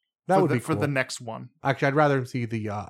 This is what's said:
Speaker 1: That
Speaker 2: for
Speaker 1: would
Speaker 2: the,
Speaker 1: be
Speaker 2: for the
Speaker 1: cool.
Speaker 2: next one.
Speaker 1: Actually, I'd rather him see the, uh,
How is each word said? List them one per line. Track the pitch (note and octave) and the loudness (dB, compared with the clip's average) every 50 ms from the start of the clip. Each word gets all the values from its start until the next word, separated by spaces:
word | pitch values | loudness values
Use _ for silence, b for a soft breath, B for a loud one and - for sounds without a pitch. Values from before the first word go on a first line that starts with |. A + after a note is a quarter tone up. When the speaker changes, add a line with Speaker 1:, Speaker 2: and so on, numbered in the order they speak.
| _ _ _ _ _ | _ _ _ _ _
Speaker 1:
That | - F3+ | 2 4
Speaker 2:
for | F#3+ F#3 | 4 4
Speaker 1:
would | C#3+ | 4
Speaker 2:
the, | D3 | 2
Speaker 1:
be | A#2+ | 0
Speaker 2:
for | - - D#3+ | 0 -2 -2
the | - D3 | 0 0
Speaker 1:
cool. | D3 C#3+ | 0 0
Speaker 2:
next | C3+ B2+ - - - | 0 -2 -2 -6 -12
one. | B2 A2+ A2 B2+ B2+ B2 _ _ - | -10 -12 -12 -12 -14 -16 _ _ -2
Speaker 1:
Actually, | C#3 C3 - D3 C#3 | -2 -2 0 0 0
I'd | C3+ | 4
rather | D3+ D3+ D3 C#3 C3+ | 4 4 4 4 2
him | B2 | 0
see | B2 - B2+ A#2+ | -2 -4 -4 -4
the, | A2 A#2+ A2+ G#2+ G#2+ | -4 -4 -4 -4 -4
uh, | G2+ G#2 F#2+ - | -6 -6 -8 -10